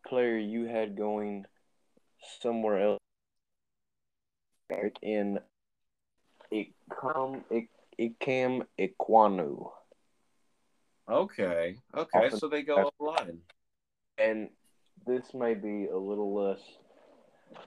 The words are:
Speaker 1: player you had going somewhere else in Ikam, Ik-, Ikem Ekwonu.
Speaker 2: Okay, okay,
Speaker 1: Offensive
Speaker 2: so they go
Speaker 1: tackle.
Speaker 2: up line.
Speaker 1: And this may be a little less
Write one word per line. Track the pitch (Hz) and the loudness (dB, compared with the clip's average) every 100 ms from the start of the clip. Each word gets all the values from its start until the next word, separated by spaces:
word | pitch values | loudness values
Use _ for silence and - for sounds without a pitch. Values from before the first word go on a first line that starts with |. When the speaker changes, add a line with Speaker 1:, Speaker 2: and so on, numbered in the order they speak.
| - | -4
Speaker 1:
player | 127 120 113 | 2 2 2
you | 107 113 117 | 0 -2 -2
had | 113 107 101 | -2 -2 -2
going | 104 104 104 101 98 _ _ _ _ _ _ _ - - | -2 -2 -2 -6 -12 _ _ _ _ _ _ _ -20 -6
somewhere | 120 113 110 98 | -2 0 2 4
else | 104 101 _ _ _ _ _ _ _ _ _ _ _ _ _ _ _ _ - 113 107 - | 4 2 _ _ _ _ _ _ _ _ _ _ _ _ _ _ _ _ -10 -4 -4 -4
in | 107 107 101 98 - _ _ _ _ _ _ _ _ _ - | -2 0 0 -2 -6 _ _ _ _ _ _ _ _ _ -6
Ikam, | 107 - _ - - 131 127 131 135 - | -6 -6 _ -14 -6 -4 -2 -2 -6 -2
Ik-, | 117 117 _ _ - | -2 -2 _ _ -4
Ikem | 117 117 135 131 127 127 - - | -4 -2 -2 2 2 0 -4 -4
Ekwonu. | 95 - - 110 104 92 73 60 - - _ - _ _ _ _ _ _ _ _ _ _ - | -4 -2 6 8 8 6 -2 -4 -10 -16 _ -20 _ _ _ _ _ _ _ _ _ _ 0
Speaker 2:
Okay, | 131 196 - 92 85 85 113 _ | 2 2 0 0 2 0 -4 _
okay, | 147 160 - | -6 -4 0
Speaker 1:
Offensive | - 107 | 0 0
Speaker 2:
so | 151 | -4
they | 147 | -4
go | 147 147 | 0 2
Speaker 1:
tackle. | - - 151 | 2 -2 -4
Speaker 2:
up | 165 | -4
line. | 92 85 _ _ _ _ _ _ _ - | -4 -12 _ _ _ _ _ _ _ -2
Speaker 1:
And | 110 110 104 _ _ _ _ - 127 | 0 0 -6 _ _ _ _ -14 -4
this | 127 - | -4 -4
may | 131 117 | -4 0
be | 107 104 104 98 | 0 -2 -4 -2
a | 92 | -2
little | 98 104 101 | -2 -2 -2
less | 101 98 98 - - - - - - - _ - - | 0 0 -2 -8 -20 -20 -20 -20 -20 -20 _ -20 -20